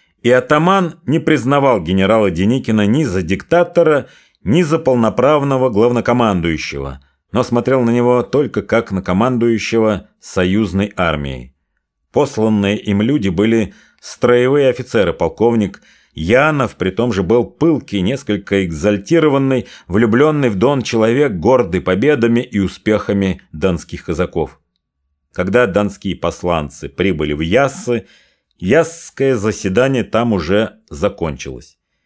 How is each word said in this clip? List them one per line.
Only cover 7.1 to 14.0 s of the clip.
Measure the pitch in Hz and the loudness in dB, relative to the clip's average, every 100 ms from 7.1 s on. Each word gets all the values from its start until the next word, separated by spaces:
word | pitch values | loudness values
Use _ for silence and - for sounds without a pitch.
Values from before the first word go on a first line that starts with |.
| _ _ | _ _
но | 110 | -4
смотрел | 123 117 123 131 | 0 -2 0 0
на | 117 | 2
него | 120 123 123 | 2 2 0
только | 120 135 131 110 | 0 -2 -2 -6
как | - 113 - | -2 -2 -2
на | 95 | -6
командующего | 92 92 127 123 117 110 - 113 110 95 - _ | -2 0 0 0 0 0 -2 0 0 -2 -8 _
союзной | - - 92 101 101 95 101 - | -8 -2 0 0 0 -2 -4 -2
армией. | 87 73 69 65 62 _ _ _ _ _ _ | -2 -2 -6 -10 -14 _ _ _ _ _ _
Посланные | 139 139 - 110 107 101 107 | -2 0 0 0 2 0 -2
им | 107 101 | -2 0
люди | 113 151 98 | 0 0 0
были | 87 110 113 98 - _ _ | 0 2 0 -2 -8 _ _